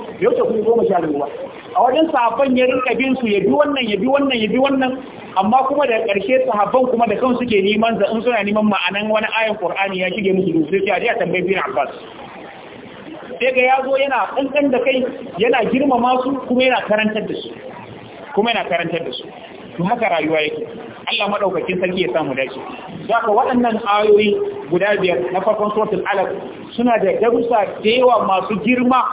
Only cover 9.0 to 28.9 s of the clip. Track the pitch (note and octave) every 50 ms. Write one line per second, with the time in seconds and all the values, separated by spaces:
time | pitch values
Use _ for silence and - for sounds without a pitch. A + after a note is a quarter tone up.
9 | G#3 G#3+ G#3+ G#3+ A3+ G3 - A3 A3+ A3 G#3 G#3+ F3 E3 - F#3+ G3 G3 F#3+ F3+
10 | F#3 F#3 - - F#3+ F#3+ F#3+ F#3+ F#3 E3 D#3 D#3+ D#3 - F#3+ G3 F#3+ G3+ F#3 F3
11 | G#3+ A#3 G#3 - F3+ E3+ F3 F3+ F3+ F3+ F#3+ F3+ D3 C#3 B2+ - C3 - - -
12 | - - - - - - - - - - - - - - - - - - - -
13 | - - - - - - - - A#3 C4 C4 B3+ B3 B3+ C4 C4+ B3 C4 C4+ C4+
14 | C#4 C#4 C4+ A#3 F#3+ C4 - C#4+ C#4 C4 C4+ D4 C#4+ C#4 B3 A#3 - C4+ C4 C4
15 | A#3+ A#3 - - - - - - G#3+ B3+ C4 B3+ G#3 F#3 - C4 C#4+ C#4 B3+ A#3
16 | A#3+ B3+ B3+ B3+ C4 C4+ C#4 B3+ - - B3 B3 B3+ C4 B3 G#3 - - G#3 G#3+
17 | G#3+ G#3+ G#3+ A3 F#3+ - - - - - - - - - - - - - - -
18 | - - - - - - - - G#3+ A#3 A3+ G3+ F3 - F3+ E3+ E3+ E3 E3 E3
19 | D#3+ - - - - - - - - - - - - - - - E3+ F#3 A#3+ A#3
20 | A3+ G3 F3 D#3+ D#3 D#3 D#3+ D#3 D3+ D3+ D3+ - D3+ - - - - - - -
21 | - - G#3+ A3+ G#3 G3+ G#3+ G3+ G#3 F#3 F3 D#3+ - - F#3 F3+ F#3 F3+ F3+ F#3
22 | F3 C3+ - E3 D3+ C#3+ B2+ B2+ C3+ C3 - - - - - - - - - -
23 | - - A3 A#3 A#3 A3+ G#3 A3+ C4 B3+ B3+ B3 A#3+ A#3 A3 G#3+ - G3+ G3+ G#3
24 | G#3+ G#3 G#3 G#3 G#3+ G#3 G3+ - - - - - C#3+ C#3+ E3+ F3 F#3+ G#3 G#3 F#3
25 | F3+ F3+ E3+ - - - F3 F#3 - A3 G#3 - G#3 G#3 - A3 G#3+ - F#3+ F3+
26 | - - G3+ F#3+ F#3 - - - - - - - - - - - A#3+ B3 A#3 G#3
27 | F#3 F#3+ A#3+ - G#3 A#3+ A#3 C4 - - B3 G#3+ G3 F3 - - - G#3+ A#3 B3+
28 | B3+ B3+ A#3 G#3 F#3+ F#3+ F#3+ F#3+ - - A3 F3+ - A3+ B3+ B3 B3 B3